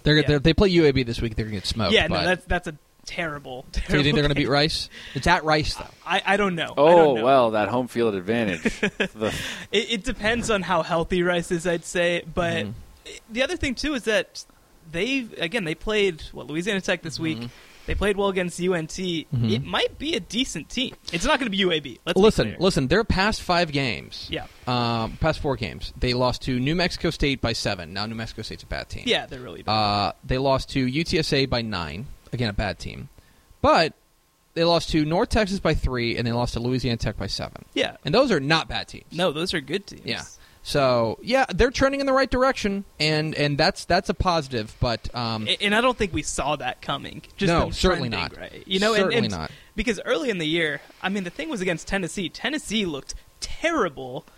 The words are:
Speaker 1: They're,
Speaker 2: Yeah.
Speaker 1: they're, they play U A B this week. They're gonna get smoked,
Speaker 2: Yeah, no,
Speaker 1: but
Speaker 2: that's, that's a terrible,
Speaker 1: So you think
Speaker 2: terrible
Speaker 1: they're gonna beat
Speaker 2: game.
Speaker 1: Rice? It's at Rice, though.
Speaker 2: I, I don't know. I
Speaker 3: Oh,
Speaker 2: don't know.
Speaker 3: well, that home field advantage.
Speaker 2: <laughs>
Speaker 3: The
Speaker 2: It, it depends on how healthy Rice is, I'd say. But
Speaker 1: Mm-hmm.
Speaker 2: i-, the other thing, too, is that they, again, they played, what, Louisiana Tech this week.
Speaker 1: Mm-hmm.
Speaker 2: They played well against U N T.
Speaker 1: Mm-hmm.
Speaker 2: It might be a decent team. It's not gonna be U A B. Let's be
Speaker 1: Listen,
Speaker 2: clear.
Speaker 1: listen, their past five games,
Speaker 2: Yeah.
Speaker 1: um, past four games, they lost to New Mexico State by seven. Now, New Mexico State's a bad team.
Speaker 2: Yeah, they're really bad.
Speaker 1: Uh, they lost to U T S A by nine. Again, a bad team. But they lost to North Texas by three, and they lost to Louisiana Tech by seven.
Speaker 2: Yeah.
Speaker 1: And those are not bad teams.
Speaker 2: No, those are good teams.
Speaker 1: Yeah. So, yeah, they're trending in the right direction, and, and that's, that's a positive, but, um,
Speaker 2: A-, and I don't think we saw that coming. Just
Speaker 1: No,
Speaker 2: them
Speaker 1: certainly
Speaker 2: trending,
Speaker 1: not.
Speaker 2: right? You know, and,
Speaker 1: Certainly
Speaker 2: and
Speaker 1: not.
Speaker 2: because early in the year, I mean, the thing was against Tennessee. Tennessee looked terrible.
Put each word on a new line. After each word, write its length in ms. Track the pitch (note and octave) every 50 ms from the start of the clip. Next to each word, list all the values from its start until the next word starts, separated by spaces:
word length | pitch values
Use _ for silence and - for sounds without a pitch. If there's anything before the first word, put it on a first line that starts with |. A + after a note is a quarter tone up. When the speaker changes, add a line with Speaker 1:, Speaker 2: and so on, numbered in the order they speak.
| -
Speaker 1:
They're, 140 | D3 D3+ D3+
Speaker 2:
Yeah. 80 | D3
Speaker 1:
they're, 120 | C#3+ D3 C#3+
they 140 | A#2+ E3 D#3+
play 160 | - G#3 G3
U 160 | F3+ E3+ D#3+
A 60 | C#3+
B 120 | C3 C3+ B2+
this 180 | A#2 A#2 -
week. 140 | A#2+ A2+ G#2+
They're 100 | - A2
gonna 120 | A2 G#2+
get 80 | F#2 -
smoked, 260 | - - A#2 G#2 F2 A2
Speaker 2:
Yeah, 140 | G3 D#3+
no, 80 | D#3+ F3
Speaker 1:
but 80 | F3+ E3+
Speaker 2:
that's, 200 | F3 F#3 F3+ -
that's 220 | F3 F#3 F3 -
a 100 | E3+ D3+ - _ _ _ _ -
terrible, 600 | - - F#3 E3+ D#3 D3 C#3+ C3+ C3+ B2+ B2+ - -
Speaker 1:
So 80 | - -
you 20 |
think 60 | -
Speaker 2:
terrible 260 | - - D3 C#3 D3 D3+
Speaker 1:
they're 80 | D3+ C#3+
gonna 120 | C#3+ C#3+
beat 80 | C#3 D3
Speaker 2:
game. 80 | A2+
Speaker 1:
Rice? 380 | C#3+ C#3+ D3+ E3 - - - - - - - - -
It's 100 | C#3 -
at 160 | F3 F3 E3+ D3+
Rice, 300 | D#3 D#3 D#3 - - -
though. 100 | - - - - - -
Speaker 2:
I, 160 | D#3+ F3 G3 -
I 120 | F#3+ G3
don't 160 | G3+ G#3 F#3+ F3
know. 140 | D#3+ C#3+ A#2
I 40 | A#2+
Speaker 3:
Oh, 180 | C#3+ C#3+ E3 F3
Speaker 2:
don't 180 | E3+ D#3+ D3 B2+
know. 60 | A2+ A2+
Speaker 3:
well, 260 | B2+ C#3 C3 A#2+ A2+
that 180 | A2 G#2+ G#2 G2
home 180 | A#2 B2+ B2+
field 260 | A2+ - A#2+ A#2 A2 G2
advantage. 460 | F#2+ F2 G2+ A#2 A#2+ A2+ G2 F2 D#2 - A3+ - -
Speaker 2:
<laughs> 180 | G#3+ G3 -
Speaker 3:
The 360 | - G3 - - G#2+ A2 G2 - - - - - - - -
Speaker 2:
It, 200 | - G#3 A#3 -
it 120 | A#3 G3 -
depends 460 | C4 G#3+ - G#3 G#3+ A#3+ A#3+ F#3 A3+
on 120 | A3 F#3+
how 220 | F3 F3 F#3 E3 E3
healthy 400 | - F3 E3 E3 - F#3+ F3+ F3
Rice 280 | F3+ F3 F3 E3+ -
is, 140 | F3+ E3+ E3
I'd 200 | F3+ E3+ E3+ -
say. 380 | - - F3 F3 F3 F3 E3+ - E3 D3+
But 320 | F#3 F3 E3 E3 E3 G#3+
Speaker 1:
Mm-hmm. 60 | - - - - - - - -
Speaker 2:
i-, 120 | - - - - -
the 120 | G#3+ A#3+ C4
other 140 | C#4 F4+
thing, 160 | - D#4 C#4 A#3
too, 180 | - - D4+ D4+
is 80 | A#3 -
that 400 | A3+ G#3+ F#3 E3 - - - - _ - - _ _ _ - - E3
they, 360 | D3 E3+ G3+ B3+ C4+ C4+ A#3+ - -
again, 260 | - E3 E3 G3+ A#3+ F3
they 120 | D#3 D#3+
played, 460 | - - G#3+ G#3+ G#3+ G3+ F#3+ E3 D3 - -
what, 160 | - C#3+ A#2+
Louisiana 340 | B2+ D3 E3 F3 A3 G3+ F#3+
Tech 200 | - G#3 F#3 E3+
this 180 | - D#3+ A#2+ A#2
week. 180 | E3 D#3+ - A#2
Speaker 1:
Mm-hmm. 80 | A#2+ B2 - - - - - - -
Speaker 2:
They 100 | - D#3+
played 220 | - F#3+ G#3 G3+
well 120 | G3 G3+ G3
against 300 | F#3 F#3+ F3+ F3 - -
U 140 | F3 F#3 F#3
N 140 | E3 D#3+
T. 400 | D#3 - - F#3+ F3+ E3+ D#3 - - C#3+
Speaker 1:
Mm-hmm. 160 | A#2+ A2+ A2
Speaker 2:
It 140 | A2 B2+ C#3
might 340 | F3 F#3+ A#3 A#4+ B4 - -
be 160 | B3+ D#4 -
a 40 | A3+
decent 500 | E3 - - A#3 C4 - - E3 C#3 -
team. 260 | - A#3+ C4 - - - - - -
It's 120 | E3+ G3
not 140 | C#4 D#4 B3+
gonna 120 | C4+ A3
be 60 | F#3+
U 140 | F#3+ G3 F3+
A 80 | E3 D#3
B. 200 | D3 C3 - - -
Let's 120 | - -
be 40 | F#3+ G3+
Speaker 1:
Listen, 240 | A3 - - B2
Speaker 2:
clear. 100 | G#2+ E2+ -
Speaker 1:
listen, 280 | E3+ G3 - E3 C3+
their 160 | B2+ E3 G#3+ A3+
past 380 | - - F#3+ F#3+ G#3+ G#3 -
five 300 | - - F3 E3+ F3 D#3
games, 560 | C#3 C#3+ C3+ A#2+ F#2+ C#2 A#1 - - - - -
Speaker 2:
Yeah. 160 | E3 C#3 - - - - -
Speaker 1:
um, 500 | B2+ B2 B2 A#2+ A#2+ A#2 A2+ A2+ A#2+ B2+ -
past 180 | - D#3+ D3 -
four 160 | - C#3+ C3
games, 380 | A2+ A#2+ D#2 B1+ - - - - -
they 140 | - B2 B2
lost 280 | B2 B2+ B2 A#2+ - -
to 160 | C#3 B2+ B2
New 160 | B2+ C#3+ E3
Mexico 340 | F#3 F3 F3 - - - E3+
State 300 | - - D#3+ C#3 C3+ -
by 120 | - A#2 A2+
seven. 400 | - - A2+ G2+ F#2 E2 D#2 F#2+
Now, 120 | G2 G#2
New 100 | A2+ A2
Mexico 260 | A2+ A2 A2 - A2
State's 220 | G#2+ - E2+ - -
a 40 |
bad 220 | - D#2+ C2+ B1 -
team. 140 | - - -
Speaker 2:
Yeah, 200 | B3 G3+ D#3 B2
they're 120 | - C#3 B2
really 220 | B2 G#2 D#2+ - -
bad. 80 | G#2
Speaker 1:
Uh, 400 | G#2+ A2 G#2+ G#2 G#2 G#2 G2+ E2+ - _ -
they 140 | C3 B2+
lost 320 | C3 C#3 C#3 C3 B2+ - -
to 80 | - C#3
U 240 | B2+ B2+ B2+ D#3 E3
T 160 | - F#3 D#3+
S 120 | D3 - D3+
A 120 | C3+ C3+
by 160 | C3 B2+ A#2+
nine. 460 | A#2 A2 G2+ F2 E2+ D2 D2+ F#2+ C#3 - - - - - -
Again, 160 | A#2 B2 G#2+
a 40 | G2+
bad 260 | - G#2+ F#2+ F2 -
team. 300 | - - G#1 - C3+ - - - _ _ _ _ _ _ - -
But 320 | - C#4+ D#4 F#3+ E3+ D3 - _ _ _ _ _ _ _ _ _ _ _ -
they 80 | E3 E3
lost 260 | E3+ E3+ D#3+ - -
to 140 | - D#3 D3+
North 240 | D3+ E3 F#3+ A#3+ -
Texas 300 | - A3+ G#3+ F3+ G3 F#3
by 140 | - E3 D3+
three, 440 | - - - B2+ A#2+ A#2 A#2 -
and 80 | - A#2+
they 60 | A#2
lost 220 | A#2 A#2+ A#2+ A#2 -
to 60 | A2+
Louisiana 380 | A#2+ B2 C3 B2+ B2 B2 A#2
Tech 200 | - - A2+ G2+
by 100 | - G2+
seven. 380 | - - - - - - - - - -
Speaker 2:
Yeah. 240 | - - - - - -
Speaker 1:
And 100 | D3 D#3+
those 160 | A#3+ D4 B3
are 80 | G3 C#3+
not 280 | C3+ C#3+ E3 D#3+ C3
bad 200 | - B2 G#2 F2+
teams. 180 | - - G#2+ - -
Speaker 2:
No, 200 | - D#3+ F#3 F3
those 220 | C3+ D#3 F3 F#3 G3
are 80 | E3
good 240 | C3+ - E3 G#3 -
teams. 160 | - - - -
Speaker 1:
Yeah. 180 | - A2+ F2 C#2+ - - - - - - - -
So, 520 | - - C#3+ C3+ B2+ B2 A#2+ A2+ A2 - -
yeah, 240 | - G3+ B3 C4+ C4 - -
they're 160 | D#3 A3+ C#4
trending 300 | - - C4+ C4+ C#4 C#4
in 80 | C#4
the 40 | C#4
right 180 | C4 C4+ C4+ -
direction, 560 | C4 B3 B3+ C4+ B3+ - - G3+ G3 G3 G3 - - -
and, 360 | D3+ D#3 D#3 D3+ D#3 D#3 -
and 200 | - D3 C#3+ C#3+
that's, 300 | C#3 D#3 F#3+ - - -
that's 240 | - E3+ F#3+ - -
a 60 | F3
positive, 600 | - - F#3 E3+ E3 C#3+ C3 B2+ A2+ G#2+ A2 - -
but, 340 | C3 A#2+ A2+ - - - -
um, 340 | A#2+ A#2 A2+ A2+ A2 A2
Speaker 2:
A-, 100 | - F#3 -
and 140 | G3 G3+ G#3
I 60 | A3
don't 140 | A#3+ C4 A#3+
think 160 | - A3 F3
we 120 | D#3+ D#3 -
saw 320 | - - - C3+ C#3+ D3+
that 260 | C#3 B2 B2+ - -
coming. 400 | - - C#3+ C#3 - - - D#3 - - -
Just 120 | - - - E3+
Speaker 1:
No, 60 | D#3
Speaker 2:
them 120 | A#2+ F#2+
Speaker 1:
certainly 380 | - - - F#3 F3 E3+ C3 A#2
Speaker 2:
trending, 260 | G#2+ F#2 E2 - -
Speaker 1:
not. 160 | - F2+ -
Speaker 2:
right? 120 | - - -
You 140 | - F#3 F#3+
know, 160 | G#3 A3 A3
and, 80 | G#3 F#3+
Speaker 1:
Certainly 140 | F#3 A3+ A#3 -
Speaker 2:
and 20 | A2
Speaker 1:
not. 200 | F#2+ E2 D#2 - - - - - -
Speaker 2:
because 240 | G#3 G#3+ B3+ G3+ E3 -
early 260 | - B3+ D4+ D4+ A#3+
in 80 | G3+ F3
the 80 | D#3
year, 340 | D#3 E3 E3+ D#3+ D3+ C#3 - - - - - -
I 60 | F#3
mean, 140 | G3+ G#3 F#3
the 60 | F3
thing 200 | - - D#4+ D#4+
was 120 | C#4+ F#3
against 260 | F#3 F#3 E3 D#3+ -
Tennessee. 420 | - G3+ G3 F3+ D#3 - G#3 F3 C#3+
Tennessee 540 | - - - B3 D4+ D4 - - G#3+ A3+ G3+
looked 260 | E3+ C#3+ C3 - - - - - - _ -
terrible. 840 | - - - - - E4 E4+ D4 G3+ E3+ C3 C3 C3 B2 B2+ D3+ - - -